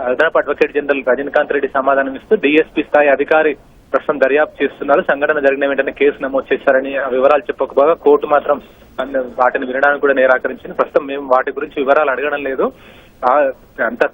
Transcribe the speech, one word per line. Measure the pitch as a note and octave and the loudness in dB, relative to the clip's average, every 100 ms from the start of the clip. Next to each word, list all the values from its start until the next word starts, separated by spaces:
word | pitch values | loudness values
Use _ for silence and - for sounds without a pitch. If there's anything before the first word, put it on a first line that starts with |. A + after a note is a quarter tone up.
| B2 | -2
అదనపు | B2+ D#3+ D#3+ | 0 2 2
అడ్వకేట్ | C3+ D3 D3+ | -2 0 0
జనరల్ | C#3+ C#3 C#3 B2+ | -2 -2 -2 0
రజనీకాంత్ | B2 C#3+ D3+ D3 | -2 0 0 0
రెడ్డి | C#3+ C3+ | -2 -2
సమాధానం | C#3 C3+ C3+ C3+ C3+ | -2 0 0 0 -6
ఇస్తూ | - G#3+ | -2 0
డీఎస్పీ | C#3 D3+ D#3 - | 2 2 0 -2
స్థాయి | D3 D3 D3 | -2 2 2
అధికారి | C#3 C#3+ D#3 D#3 - - - _ | 2 2 2 2 -2 -12 -20 _
ప్రస్తుతం | C3+ - D3 | -6 -4 0
దర్యాప్తు | C3 C#3 D#3 - | 2 2 0 -2
చేస్తున్నారు, | C#3+ - C#3+ D3 | -6 -4 0 0
సంఘటన | F#3 C#3+ D3 D3+ | 0 -2 0 0
జరిగిన | C#3 C#3 C#3 | 0 0 -2
వెంటనే | C3+ C#3 | -2 -4
కేసు | - C#3 C#3 | 0 0 0
నమోదు | C#3 C3+ - | -4 -4 -2
చేశారని | - - C3 C#3 C#3 | -2 2 0 0 -6
ఆ | C3+ | -4
వివరాలు | B2+ C3+ D3 | 0 2 2
చెప్పకపోగా | - - C3+ - D3 | 0 -6 -4 2 2
కోర్టు | E3 C#3+ D3 - | 2 4 2 2
మాత్రం | D3 C#3 C#3+ - - - - | 0 0 -4 -6 -20 -20 -10
అన్ని | C3 C3+ | -6 -4
వాటిని | B2 B2+ B2 C3+ B2+ | -4 0 0 0 -6
వినడానికి | B2+ C#3+ C#3+ | 0 0 2
కూడా | C#3+ | 0
నిరాకరించింది. | C3+ C3 B2+ B2+ B2 - F3 | 2 2 2 -2 -10 -12 -4
ప్రస్తుతం | B2 E3+ C#3+ | -2 -2 -4
మేము | C#3 C#3+ | -10 0
వాటి | B2+ C3 | 0 0
గురించి | C#3 D3+ D3 | -6 -8 -6
వివరాలు | C3 C#3+ D3 | 0 2 2
అడగడం | B2+ D3 D3 | -2 -4 -4
లేదు. | C#3 C3 G#3+ - - - - - B2 | -6 -4 -4 -6 -20 -20 -20 -4 0
ఆ, | C#3 C#3 - - - A#2 | 2 2 -2 -14 -6 -6
అంత | A#2+ D3 | -2 -4